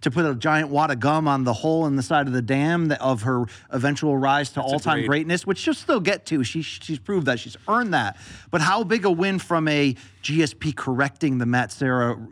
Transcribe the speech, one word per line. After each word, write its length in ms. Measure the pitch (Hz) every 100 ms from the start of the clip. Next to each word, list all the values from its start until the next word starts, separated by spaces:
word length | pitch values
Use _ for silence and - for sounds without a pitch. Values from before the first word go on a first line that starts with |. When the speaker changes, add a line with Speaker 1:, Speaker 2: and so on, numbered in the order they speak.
Speaker 1:
to 100 | 151
put 120 | 131
a 120 | 156 120
giant 340 | 156 156 151
wad 220 | 143 151
of 80 | 127
gum 280 | 135 160 151
on 180 | 135 127
the 80 |
hole 340 | 117 156 160 156
in 80 | 135
the 80 |
side 240 | 120 151 139
of 60 |
the 100 | 127
dam 460 | 113 135 151 175 160
that, 120 | 143
of 220 | 131 123
her 220 | 117 127 113 - -
eventual 440 | 131 143 143 151 135
rise 340 | 135 143 139
to 60 | 143
Speaker 2:
That's 100 | 135
a 40 |
Speaker 1:
all-time 240 | 147 - 143
Speaker 2:
great 80 | 113
Speaker 1:
greatness, 400 | 147 160 175 196
which 100 | 185
she'll 160 | -
still 260 | 294 - 254
get 280 | 175 190 -
to? 160 | 156
She, 180 | 120 160
she's 380 | 151 - - 151
proved 260 | - 196 135
that. 140 | 117
She's 180 | 131 - -
earned 280 | 226 226 151
that. 220 | 104 - - - -
But 100 | 175
how 220 | 156 208
big 200 | 185 233 190
a 40 |
win 300 | 170 196 190
from 280 | - 170 156
a 280 | 147 143 120 - -
G 220 | - 156
S 100 | 151
P 200 | - 156
correcting 640 | - 135 123 139 - 156 127
the 80 | 120
Matt 240 | 123 113
Serra, 440 | - 135 127 120 113 113